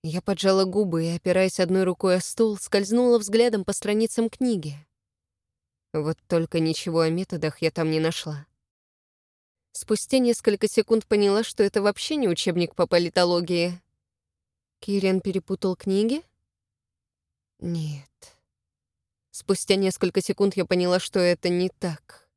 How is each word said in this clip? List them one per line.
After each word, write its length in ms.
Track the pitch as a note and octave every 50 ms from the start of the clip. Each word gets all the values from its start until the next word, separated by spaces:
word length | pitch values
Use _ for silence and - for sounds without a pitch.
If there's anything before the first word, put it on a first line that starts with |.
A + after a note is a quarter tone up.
Я 200 | - D#3+ D#3 F3+
поджала 420 | _ - G3 - - F#3+ F#3+ F#3+ F#3+
губы 420 | F#3 F3+ G3+ G#3+ F#3 E3 E3 E3
и, 100 | E3 E3+
опираясь 440 | E3 _ F#3+ F3+ F#3+ F#3+ F#3+ - -
одной 240 | F#3 E3+ F#3 F#3+ F#3+
рукой 320 | F#3 F3 _ - F#3+ F3+
о 60 | F#3
стол, 360 | - - - - A3+ A3 G#3
скользнула 600 | F#3+ - - - G3+ G3+ G3 A3 A#3+ B3 B3 A#3+ A#3
взглядом 460 | G#3 G3 G3+ A3+ A#3 B3 A3 G3+ F#3
по 80 | - G3+
страницам 560 | - - G3+ G#3 G#3+ A3+ A3 - - A3+ A3+
книги. 460 | - - C4 B3 A3+ F#3 D3+ D3+ C#3+ D3 D3+ _ _ _ _ _ _ _ _ _ _ _ _ _ _ _ _ _ _ _ _ _ -
Вот 240 | D#3 D3 D#3 D#3+ _ _
только 320 | _ F3 E3+ E3 - - E3
ничего 420 | D#3+ D#3+ D#3 - - F3+ D#3+ E3
о 80 | D#3+ D#3+
методах 520 | D#3+ F3 F#3 _ F#3 D#3 D#3 D#3 - -
я 80 | E3+ D#3+
там 220 | _ E3+ D#3+ D#3+
не 80 | D#3 D#3+
нашла. 480 | D#3 D#3+ E3 - - D#3 D3+ C#3+ D3 _ _ _ _ _ _ _ _ _ _ _ _ _ _ _ _ _ _ _ _ _ _ _ _ _ _
Спустя 460 | - - - A3 - - - - C4
несколько 480 | B3+ A#3+ A#3 - - A3+ G#3 G3 -
секунд 380 | G#3 - A#3 G#3 - A3+ A3 -
поняла, 380 | _ G#3+ G#3 G3+ G3+ G3 G#3+ A3+
что 200 | - - - G#3
это 180 | G3 - G#3+
вообще 340 | G3 G#3 G3 - - - D#4
не 120 | D4 B3+
учебник 480 | F#3+ F3 - - F#3+ E3 F3 F3 E3 -
по 120 | - F3
политологии. 920 | - - F3 F3 E3+ _ F#3 F3+ F3 F3 F3 F3 E3 F3+ E3+ E3+ F3 F3 F3 _ _ _ _ _ _ _ _ _ _ _ _ _ _ _ _ _ _ _ _
Кириан 420 | - - G3+ G3 F#3 F#3+ F#3+ F#3+
перепутал 540 | - G3 F#3 F#3+ - - F#3+ - - F#3 F3+
книги? 480 | _ - G3 F#3+ G3 G#3+ A#3 C4+ D#4 - _ _ _ _ _ _ _ _ _ _ _ _ _ _ _ _ _ _ _ _ _ _ _ _ _ _ _
Нет. 760 | - F3 E3+ E3 D#3 D3+ D3 C#3 C#3 _ _ _ - - _ _ _ _ _ _ _ _ _ _ _ _ _ _ _ _ _ _ _ _
Спустя 440 | - - - - G3 - - - G3+
несколько 460 | G3 G3 F#3+ F#3 - - F3+ - G3
секунд 340 | - - G3 - G3+ G3+ F#3+
я 100 | G3 F3
поняла, 340 | - F#3 F3+ F3+ F3+ F3+ F#3
что 200 | - - - F#3+
это 300 | F3+ F3 F3 - - F3
не 200 | F3 F3 F3+ F#3
так. 600 | - _ - F3 D#3 - _ - - - _ _ _